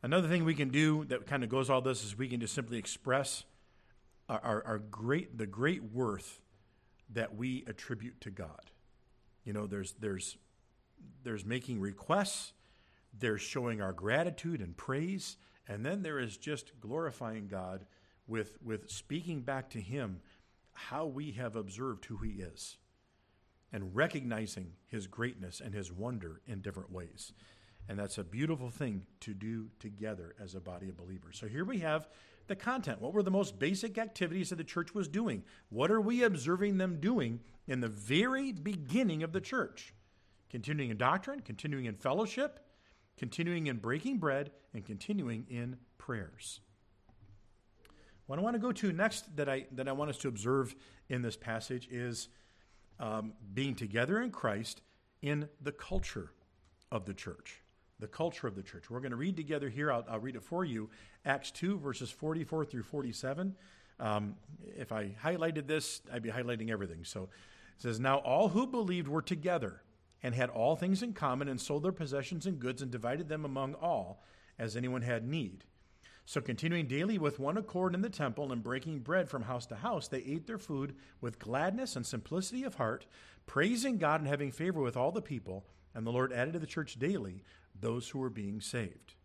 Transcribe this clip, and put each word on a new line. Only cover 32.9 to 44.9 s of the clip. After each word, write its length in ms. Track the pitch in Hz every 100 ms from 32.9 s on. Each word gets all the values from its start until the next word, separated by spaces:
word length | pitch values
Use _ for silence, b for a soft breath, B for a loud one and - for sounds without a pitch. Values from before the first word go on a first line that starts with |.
| 101
What 120 | 117
were 100 | 202
the 80 | 190
most 280 | 190 190 98
basic 380 | 139 190 226 220
activities 520 | 220 - 175 180 170
that 80 | 175
the 60 |
church 300 | 160 175 170
was 140 | 202 170
doing? 360 | 170 226 107 - B B
What 200 | 104 156
are 120 | 220
we 220 | 214 240
observing 540 | 233 170 127 180 202 190
them 220 | 185 165
doing 400 | 165 240 123 117 B B -
in 140 | 131
the 80 | 117
very 640 | 104 101 147 240 262 269
beginning 720 | 190 156 190 135 190 240 156
of 80 | 160
the 100 | 180
church? 520 | 196 262 170 - - - b b b b b
Continuing 420 | 123 110 151 127
in 60 | 107
doctrine, 440 | 123 180 190 277
continuing 440 | - 104 151 139 120
in 100 | 98
fellowship, 640 | 131 156 220 - 294 - - b b b b -
continuing 500 | 123 - 170 175 151
in 100 | 123
breaking 400 | 107 143 226 254
bread, 340 | 160 139 143 B B
and 120 | 113
continuing 600 | 98